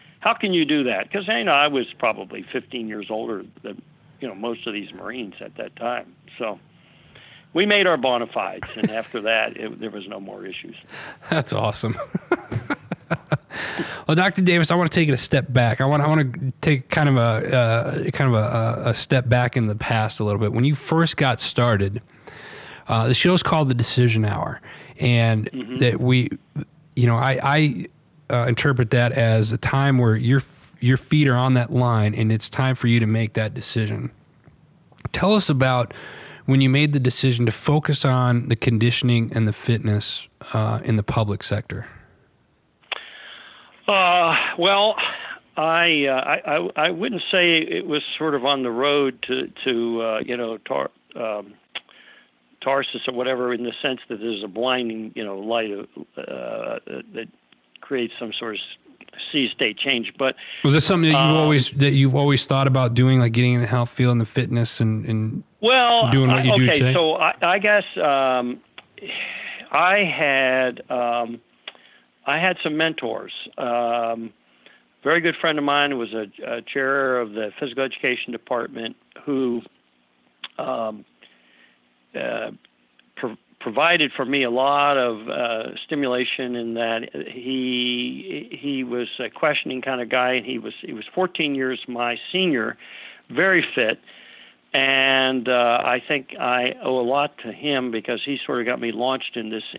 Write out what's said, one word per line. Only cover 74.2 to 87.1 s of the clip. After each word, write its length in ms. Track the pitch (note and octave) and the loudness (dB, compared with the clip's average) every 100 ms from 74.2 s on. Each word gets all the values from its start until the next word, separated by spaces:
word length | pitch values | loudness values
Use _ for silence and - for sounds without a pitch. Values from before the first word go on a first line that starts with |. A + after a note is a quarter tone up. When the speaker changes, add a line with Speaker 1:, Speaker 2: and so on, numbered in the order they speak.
| A2 _ _ _ - _ _ _ | -8 _ _ _ -20 _ _ _
Speaker 1:
very 180 | C#3 E3+ | 0 2
good 140 | E3 D#3 | 2 0
friend 200 | E3 D3+ | -2 0
of 60 | |
mine 340 | C#3+ C#3+ C#3+ C3+ | 2 2 2 0
was 160 | A2 | -4
a, 120 | A2 G2+ - G#3+ | -6 -8 -10 -8
a 160 | A#2+ | -8
chair 580 | - C#3 C3+ C#3 C3+ B2+ | -6 -4 0 0 0 0
of 120 | A2+ | -2
the 180 | G#2 G#2+ - | -6 -8 -6
physical 240 | C#3+ A#2+ | -8 -4
education 480 | C3+ - C3 B2 - | -6 -4 -4 -4 -6
department 640 | A#2 - A#2+ A#2 B2+ A2+ - _ - | -10 -6 -6 -6 -8 -12 -14 _ -14
who, 380 | - C3+ B2+ A#2+ - _ _ _ _ _ _ _ - - | -4 -2 0 -2 -8 _ _ _ _ _ _ _ -16 -10
um, 460 | - B2+ A2 G#2+ - _ - _ _ _ _ _ _ _ _ | -6 -4 -6 -8 -16 _ -20 _ _ _ _ _ _ _ _
uh, 360 | - B2 A2+ A2 - _ _ _ _ _ - | -8 -6 -6 -8 -12 _ _ _ _ _ -10
pro-, 200 | A#2+ A#2 _ - | -10 -10 _ -14
provided 520 | B2 A2 E3 F3 C#3+ - | -6 0 2 2 0 -2
for 80 | |
me 200 | B2 C#3 | -2 0
a 60 | B2 | 0
lot 460 | A#2+ C3+ C#3+ C#3+ C#3 | 2 2 2 2 2
of, 320 | B2 G#2+ A2+ | 0 -2 -6
uh, 480 | - A#2+ A2+ A#2 - | -4 -2 -4 -6 -10
stimulation 720 | - D3+ C3+ B2 A#2+ - B2+ | -6 -4 0 0 -2 -4 -6
in 200 | A#2+ A#2 | -6 -4
that 360 | A#2 A#2 A2+ - | -4 -2 -4 -6